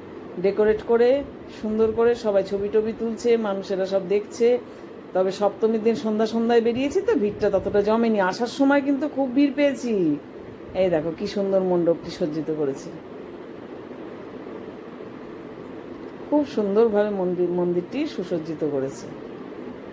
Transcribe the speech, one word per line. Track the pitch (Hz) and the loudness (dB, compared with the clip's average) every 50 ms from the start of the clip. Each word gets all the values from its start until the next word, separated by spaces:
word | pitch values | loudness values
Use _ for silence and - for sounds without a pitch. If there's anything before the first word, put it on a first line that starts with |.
| - - - - - - - - | -14 -14 -14 -14 -14 -12 -8 0
ডেকোরেট | 175 196 196 214 214 214 214 214 - | 0 2 2 4 4 4 4 2 2
করে, | - 233 226 240 247 269 285 277 - - - - - - - | 2 4 6 6 6 4 4 0 -4 -10 -14 -16 -16 -12 -8
সুন্দর | - 214 214 220 220 220 | -4 -2 2 2 2 2
করে, | 220 226 233 240 240 | 4 4 4 4 4
সবাই | 226 226 214 202 196 190 | 2 0 2 2 2 2
ছবি | 190 202 196 202 202 202 | 2 -2 -2 -2 2 2
টবি | 220 214 226 214 - | 2 2 2 -2 -2
তুলছে, | 226 233 226 220 - 240 233 | -4 -4 -4 0 2 4 4
মানুষেরা | 226 220 208 196 196 190 - 202 185 190 | 4 4 0 -2 -2 -2 -2 0 0 0
সব | 185 190 196 185 175 | 2 0 0 2 2
দেখছে। | 196 208 208 - - - 233 240 247 240 - - - - - - - - - - - | 0 0 0 -2 0 2 4 4 4 4 0 -8 -14 -16 -16 -16 -16 -16 -16 -4 0
তবে | 180 190 190 | 2 2 2
সপ্তমীর | 185 190 208 202 202 - 226 220 226 220 208 | 2 2 0 0 2 2 0 2 2 2 2
দিন | 233 226 | 2 0
সন্ধ্যা | - - 220 214 214 226 | 2 0 0 2 2 0
সন্ধ্যায় | 214 220 226 226 226 240 240 | 2 2 0 2 4 4 6
বেরিয়েছি | 220 240 226 254 269 285 - 381 | 4 4 2 2 0 0 0 0
তো | - - 440 | 2 2 2
ভিড়টা | 285 202 208 202 - 208 202 | 2 2 0 0 0 0 2
ততটা | 185 190 180 202 202 208 | 2 2 0 2 2 2
জমেনি। | 202 208 220 226 233 233 220 202 | 4 4 4 4 4 4 4 4
আসার | 185 180 185 - 240 | 2 2 2 0 -2
সময় | 233 - - 277 277 285 285 | -4 2 2 4 6 6 4
কিন্তু | 262 277 285 262 311 285 - | 4 2 0 0 0 -2 0
খুব | 254 277 254 240 | 0 -2 2 4
ভিড় | 269 294 277 254 | 4 4 4 4
পেয়েছি। | 294 285 285 262 - - 240 220 196 180 156 147 143 - - - - - - - - - - - | 4 2 2 2 0 0 0 2 2 4 2 2 0 -4 -12 -16 -16 -16 -16 -16 -16 -16 -8 0
এই | 185 190 185 | 2 2 4
দেখো | 170 156 151 170 160 | 4 2 2 0 -4
কি | - 208 | -4 -6
সুন্দর | 196 - 208 196 196 196 190 | -4 -2 -2 0 2 2 2
মণ্ডপটি | 185 185 180 175 170 170 170 - - 175 | 4 4 4 4 4 4 2 2 0 -8
সজ্জিত | - - 185 156 151 160 147 - 156 | -4 -2 -2 -2 -2 -4 -2 -2 -2
করেছে, | 151 151 135 135 - - - - - - - - - - - - - - - - - - - - - - - - - - - - - - - - - - - - - - - - - - - - - - - - - - - - - - - - - - - - - - - - - - - - - - - | 0 0 -2 -2 -4 -8 -12 -12 -14 -14 -14 -14 -14 -14 -14 -14 -14 -14 -14 -14 -14 -14 -14 -14 -14 -14 -14 -14 -12 -12 -12 -12 -14 -14 -14 -14 -14 -12 -12 -12 -12 -12 -12 -14 -14 -14 -14 -14 -14 -14 -14 -14 -14 -14 -14 -14 -14 -14 -14 -14 -14 -14 -14 -14 -14 -14 -14 -14 -14 -14 -14 -14 -14 -4 0
খুব | 294 294 294 | 2 2 2
সুন্দরভাবে | - - 240 208 196 196 208 233 233 202 208 208 208 | 0 -2 -2 0 2 4 4 4 4 4 2 2 0
মন্দির, | 208 196 180 180 180 170 180 170 | 0 -2 -2 -2 0 0 0 0
মন্দিরটি | 175 180 175 175 175 175 175 - - 262 311 | 2 0 0 2 0 0 -2 -4 -4 -4 -4
সুসজ্জিত | 294 - - 185 - 185 165 160 165 160 156 160 147 | -4 -4 -8 -6 -4 -4 -4 -4 -6 -6 -4 -2 -2
করেছে। | 139 139 131 135 - - - - - - - - - - - - - - - - - - - - | 0 -2 -2 -2 -4 -8 -10 -12 -12 -14 -14 -14 -14 -14 -14 -14 -12 -12 -12 -12 -12 -14 -14 -14